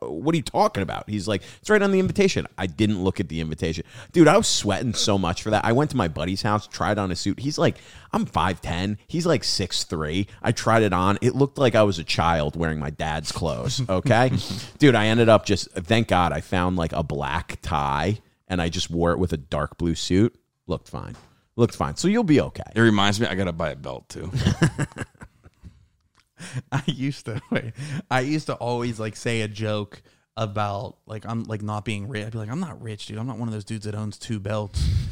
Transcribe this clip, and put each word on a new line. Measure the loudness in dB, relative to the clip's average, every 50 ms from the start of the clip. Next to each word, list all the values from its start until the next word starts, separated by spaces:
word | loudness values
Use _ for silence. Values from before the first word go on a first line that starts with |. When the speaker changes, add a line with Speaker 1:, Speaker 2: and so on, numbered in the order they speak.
Speaker 1:
what | -6 -8 -8 -4 -2 0 0
are |
you | 0
talking | -2 -2 0 2 2 2 2 -2
about?" | -4 -4 -6 -8 -6 -6
He's | -6 -4 -2 -2
like, | -4 -4 -4 -10 -20 -16
"It's | _ 2
right | 2 4
on | 4 4
the | 2 2
invitation." | 2 2 2 2 2 2 2 0 -4 -4 -6 -6
I | -6
didn't | -6 0 2 2 2 2 2 0
look | 0 0 0
at | -4 -4
the | -4 -4
invitation. | -4 -4 -4 -2 -2 -2 -2 -4 -8 -12 -16 -20 -20 0
Dude, | 6 8 8
I | 10 8
was | 6 4 4
sweating | 0 0 2 0 0 0 0 -2 0
so | 0 2 2 2 2
much | 2 0 0 -2 0
for | 0
that. | 2 2 4
I | 4 4
went | 4 2 2
to | 0
my | 0 0 0
buddy's | 0 -2 -4 -2 -2 -2
house, | 0 0 0 0 -2
tried | -6 -6 -2 0 0 2 0
on | 0 -2
a | -2
suit. | -2 -2 -2 -2 -2
He's | -4 -4 0
like, | 2 2 2 2 -2 -12 -20 -20 -20 -12 -4
"I'm | -4 -2 -2
five | 0 0 0 0 0 -2 -4
ten. | -6 -6 -4 -2 -2 -2 -4 -6 -8
He's | -6 -6 -2 0
like | 2 0 2 0
six | -2 -2 -2 -2 -2 -4 -6 -4
three." | -4 -4 -4 -4 -2 -2 -2 -4 -4 -8 -4
I | -2 -2
tried | -2 0 2 2 4 4
it | 4 4
on. | 4 4 4 2 2 2
It | 2 0 2
looked | 2 0 0 2
like | 2 2 4 6
I | 6 4
was | 4 2 -2
a | -4
child | -4 0 2 2 2 2 2 0 -2 -2
wearing | -2 -2 -2 -2 -2
my | -4 -6
dad's | -6 -6 -6 -4 -4 -4 -6 -6
clothes, | -6 -4 -2 -2 -4 -2 -4 -4 -2 -2 -2
Speaker 2:
<laughs> | 0
Speaker 1:
okay? | -2 0 2 4 4 4 4 4 2 0 -2 -4 -8 -10 -10 -14 0 6
Dude, | 6 6 8
I | 6 4
ended | 4 4 6 8 8
up | 8 6 6
just, | 2 0 0 0 -6
thank | -8 -8 0 2 2 2 4 4
God | 4 4 4 2
I | 0 -2
found, | -4 -2 0 0 2 2 2 0
like, | -2 -2
a | -2 -4 -4
black | -2 -4 -4 -4 -4 -4 -4 -6 -6 -12 -10
tie, | -6 -2 -2 0 0 0 0 0 0 0 -2 -4 -6 _ _ _ _ -6
and | -2 -2
I | -2 -2
just | -2 -2 -4 -4
wore | 0 0 2 2
it | 2 2
with | 0 -2
a | -2
dark | -6 -6 -6 -4 -4 -4 -4 -4 -2
blue | -2 -2 0
suit. | -2 -2 2 4 4 4 2 0 _ _ _ _ _ _
Looked | -8 -8 -8 -8 -12
fine. | -12 -12 -12 -12 -16 -18 -20 _ _ _ _ _ _
Looked | 2 2 2 2
fine. | -2 -2 -2 -2
So | 0 0 2
you'll | 2 2 4
be | 4 4 4
okay. | 4 0 -6 -10 -14 -4 2
Speaker 2:
It | 4
reminds | 6 6 6 6 4 2 2 2
me, | -2
I | -2 -2
gotta | -2 -2 -2
buy | -2 -2 -4 -4
a | -4
belt, | -8 -10 -12 -12 -12 -14 _
too. | -14 -12 -10 -6 -4
Speaker 3:
<laughs> | 0 0 0 2 2 0 0 0 -2 -6 -6 -6 -14 -14 -14 _ _ -20 -20 _ _ _ -20 _ _ -20 -20 -20 _ _ _ _ _ _ _ _ _ _ _ _ -18 -16 -10 -10 -10 -8 _
I | -6 -4 -2
used | -4 -4 -4 -4 -6 -6 -8 -10
to, | -10 -10 -10 -6 -4
wait, | -4 -4 -4 -6 -10 -10 -10 -8 -8 -10 -6 _
I | -2 0
used | 0 0 -2 -2 -2
to | -4 -8
always, | -6 -4 -4 -4 -2 -2 -4 -4 -4
like, | -6 -8 -8
say | -6 -4 -2 -2 -2
a | -2 -4
joke | -6 -6 -4 -2 -2 -4 -4 -8 -12 -20 _ _ _ _ _ _ _
about, | -6 -6 -4 -2 -4 -4 -2 -4 -6 -8 -10 -14 _ _
like, | -14 -14 -12 -8
I'm, | -6 -6 -4 -4
like, | -4 -6 -6
not | -4 -4 -6 -6 -4
being | -4 -6 -4 -6 -6
rich. | -6 -6 -8
I'd | -6
be | -8 -8
like, | -8 -6
"I'm | -6 -6
not | -6 -8 -10 -12
rich, | -10 -12 -10 -10 -10
dude. | -10 -8 -8
I'm | -6
not | -8 -6 -6
one | -6 -6
of | -6
those | -6 -8
dudes | -8 -10 -8 -6
that | -6 -6
owns | -6 -6 -8 -8 -10
two | -8 -8 -6 -6
belts." | -4 -4 -4 -4 -4 -4 -2 0 0 2 2
<laughs> | 0 -2 -2